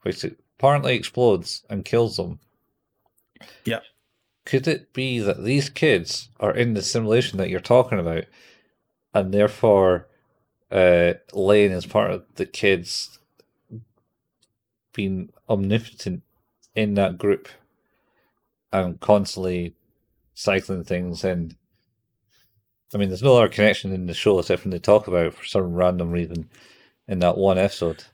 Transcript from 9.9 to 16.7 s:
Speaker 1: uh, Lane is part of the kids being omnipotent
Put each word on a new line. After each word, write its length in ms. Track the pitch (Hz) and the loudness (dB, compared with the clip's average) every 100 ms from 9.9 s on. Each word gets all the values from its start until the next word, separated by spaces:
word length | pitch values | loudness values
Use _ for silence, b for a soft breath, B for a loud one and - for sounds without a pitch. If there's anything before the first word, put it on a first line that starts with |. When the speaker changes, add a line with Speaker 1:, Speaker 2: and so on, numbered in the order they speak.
| 90 - _ _ _ _ _ _ | 2 -4 _ _ _ _ _ _
Speaker 1:
uh, 440 | 95 90 87 87 85 _ | 2 6 6 4 -2 _
Lane 400 | 101 98 104 101 | -4 2 4 4
is 140 | 90 85 | 0 -2
part 260 | 107 98 | -2 -2
of 140 | 92 - - | -4 -10 -10
the 100 | 98 | -8
kids 720 | - 101 92 85 - - _ _ _ _ _ _ 113 110 _ _ _ _ _ _ _ _ _ _ | -2 0 0 -2 -12 -12 _ _ _ _ _ _ -20 -20 _ _ _ _ _ _ _ _ _ _
being 380 | - 98 95 92 _ _ | -8 -6 -6 -10 _ _
omnipotent 760 | 107 98 110 113 - - 175 _ _ _ _ _ | -4 0 -2 -4 -12 -10 -10 _ _ _ _ _